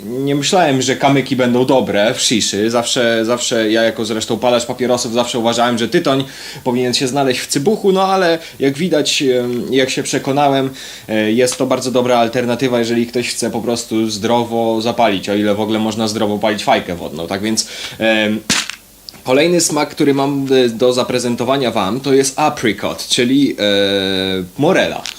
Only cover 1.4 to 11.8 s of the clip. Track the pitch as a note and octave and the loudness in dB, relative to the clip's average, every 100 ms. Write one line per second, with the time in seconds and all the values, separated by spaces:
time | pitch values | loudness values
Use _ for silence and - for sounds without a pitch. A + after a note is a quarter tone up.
1.4 | B2 B2 B2+ C3 G2+ G2+ G#2+ B2+ - G#2+ | 2 2 4 2 2 2 2 0 0 0
2.4 | - G2+ A2 A#2+ A#2 C3+ A#2 A2+ A2+ A#2+ | 0 -2 0 0 0 0 2 2 0 -2
3.4 | - A#2 G#2+ A2+ A2+ A2+ A2 A2 - A2 | 0 0 2 2 2 0 -4 -4 -4 -2
4.4 | B2 A#2+ A#2+ B2 A#2+ B2 A#2+ A2+ - B2+ | 2 2 0 -2 0 0 0 -2 -2 0
5.4 | A2+ A#2 A#2+ A#2 C3+ F3 D3 C3+ C3+ - | 0 0 0 0 0 0 0 0 -4 -10
6.4 | - D3 C3 B2 B2 A#2 C3+ C#3 C3+ B2 | -16 -8 -4 0 0 0 -2 0 0 0
7.4 | - C#3+ C#3 A3 G3+ F#3+ F#3+ F#3+ F3 E3 | -2 -2 0 2 2 2 2 2 2 0
8.4 | - - C3+ C#3 F3+ D#3 C#3+ - C3+ B2 | -4 -2 -2 0 0 0 0 0 2 2
9.4 | B2 A#2+ G2+ C3 C3 - C3 C#3 C#3 C3+ | 0 -4 -2 0 0 -2 -4 -4 -2 2
10.4 | D3 C3+ C3+ C3+ - - - G#2+ G#2+ A#2 | 2 2 -2 -6 -16 -16 -4 -2 2 2
11.4 | B2+ - C3 B2+ | 2 0 -2 -2